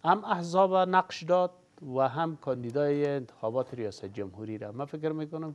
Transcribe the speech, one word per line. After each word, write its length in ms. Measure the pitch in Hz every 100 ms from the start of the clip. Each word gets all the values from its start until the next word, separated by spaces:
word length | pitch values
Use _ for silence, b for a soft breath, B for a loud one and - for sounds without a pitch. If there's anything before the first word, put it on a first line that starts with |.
هم 200 | 160 196
احزاب 520 | 214 180 170 180 190 185
نقش 460 | 185 185 180 -
داد 280 | 160 180 180 - _ _ 139 127
و 120 | 135
هم 280 | 131 165 151
کاندیدای 680 | 143 127 120 127 147 143 143
انتخابات 680 | 139 123 - 110 127 123
ریاست 300 | 120 107 -
جمهوری 540 | 98 98 98 95 110 110
را. 140 | 104
من 120 | 117
فکر 280 | 139 156 156
می‌کنم 420 | 156 151 156 160